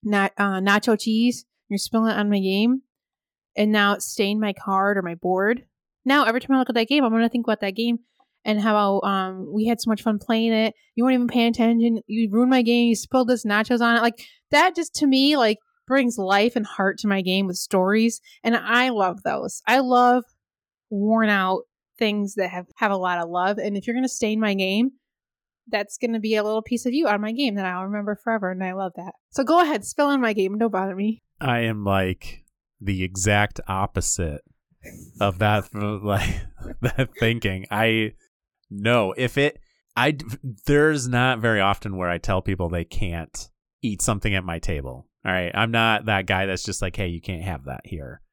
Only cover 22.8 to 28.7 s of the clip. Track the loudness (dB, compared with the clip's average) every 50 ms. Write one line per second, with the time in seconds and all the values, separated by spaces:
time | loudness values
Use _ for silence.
22.8 | -2 0 0 0 0 -2 -2 -2 -4 -4 -2 0 0 0 0 -2 -4 -4 -6 -6
23.8 | -6 -4 -4 -2 -4 -4 -4 -2 -2 -2 0 0 0 0 0 0 0 0 2 2
24.8 | 0 0 -2 _ _ _ _ _ _ _ _ _ _ _ _ _ _ -6 -4 -4
25.8 | -4 -6 -8 -6 -4 -4 -4 -2 -2 0 0 0 0 0 -2 -4 -4 -4 -6 -4
26.8 | -4 -2 -2 0 0 0 0 0 -2 -4 -4 -2 -2 -2 -2 -2 -4 -4 -4 -6
27.8 | -6 -6 -6 -6 -4 -6 -6 -6 _ -4 -4 -2 -2 -4 -4 -4 -6 -6